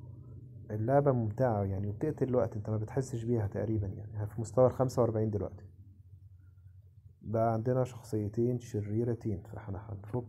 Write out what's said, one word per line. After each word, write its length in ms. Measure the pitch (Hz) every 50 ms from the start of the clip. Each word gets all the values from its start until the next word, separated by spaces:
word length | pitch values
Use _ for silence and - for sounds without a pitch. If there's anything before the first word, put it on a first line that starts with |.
| - - - - - - - - - - - - - -
اللعبة 400 | 110 107 110 117 135 143 143 147
ممتعة 520 | 131 123 117 107 101 - 131 123 110 101 101
يعني، 240 | 95 98 92 98 104
وبتقتل 420 | 101 - - 156 147 - 127 127
الوقت، 260 | 123 127 - - -
انت 140 | 110 104 -
ما 80 | 110 107
بتحسش 460 | 107 - - 139 127 127 - 117 113
بيها 240 | 113 120 113 104 98
تقريبا 400 | - 101 101 107 110 110 101 95
يعني. 260 | 95 - - - -
احنا 100 | 104 107
في 160 | 104 - -
مستوى 240 | 113 - - 131 127 123
الخمسة 340 | 120 - 131 131 - -
وأربعين 280 | 120 113 110 110 110 110
دلوقتي. 360 | 104 101 90 - - - - - - - - - - - - - - - - - - - - - - - - - - - - - - - - - - -
بقى 320 | - - 107 113 113 117 113
عندنا 300 | 113 113 127 127 131 127
شخصيتين 760 | 123 123 110 - - - 110 104 101 107 120 117 123 123 120
شريرتين، 840 | - - - 107 104 101 104 110 120 123 120 - - 113 98 87 -
فاحنا 460 | - - 104 - - 98 92 - -
هنفك 380 | 104 98 - - - 127 120